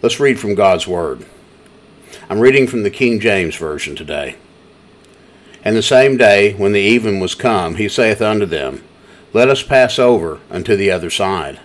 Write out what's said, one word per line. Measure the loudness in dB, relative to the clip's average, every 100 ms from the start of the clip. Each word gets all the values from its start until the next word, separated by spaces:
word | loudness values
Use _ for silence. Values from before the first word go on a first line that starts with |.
Let's | -2 0
read | 0 0
from | -4 2
God's | 2 2 -2
Word. | -6 -6 -8 -14 -20 _ _ _ _ _ _ -20 -20 -8
I'm | 2
reading | 4 4 0
from | -2
the | -4
King | 0 0 0
James | 0 0 -2
Version | -6 -8 -8 -10
today. | -12 -10 -8 -10 -14 _ _ _ _ _ _ _ _ _ _ -20 -8
And | -2 -2
the |
same | 4 4 4 4
day, | 4 6 4
when | 2 0
the | 2
even | 2 2 0 -4
was | -4 -4
come, | -2 -2 -4 -4
he | -4
saith | 0 0 0
unto | 0 -2 -2
them, | -4 -6 -10 -18 _ -20 -20 -4
Let | 0 2
us | 2
pass | 0 2 2 2
over | 2 2 -2 -10 -12
unto | -10 -2
the | 0 0
other | -2 -4
side. | -4 -2 -4 -6 -14